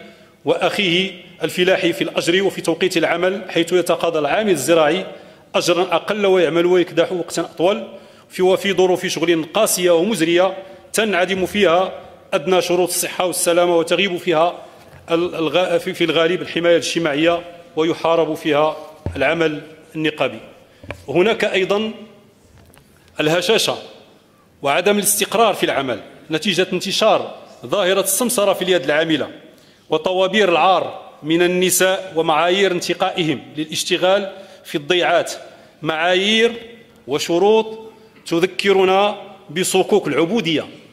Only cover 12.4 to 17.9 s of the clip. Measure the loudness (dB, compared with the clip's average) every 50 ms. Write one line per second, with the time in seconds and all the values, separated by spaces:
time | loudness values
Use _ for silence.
12.4 | 0 0 2 2 2 2 2 0 0 0 -2 -4 -6 -4 -4 -4 -2 -2 -2 -2
13.4 | 0 0 2 2 2 4 2 2 2 0 0 0 0 0 -2 -4 -2 0 2 2
14.4 | 2 0 0 -4 -12 -20 -20 -20 -20 -20 -20 -18 -6 -2 -2 -2 -2 -2 -4 -4
15.4 | -2 0 0 0 2 2 0 -2 -2 -4 -4 -2 -2 0 2 2 2 2 0 -2
16.4 | -4 -6 -4 0 2 4 4 4 2 0 -2 -2 -2 -2 0 0 2 2 0 0
17.4 | -4 -10 -16 -20 -20 -8 -4 -2 -2 -2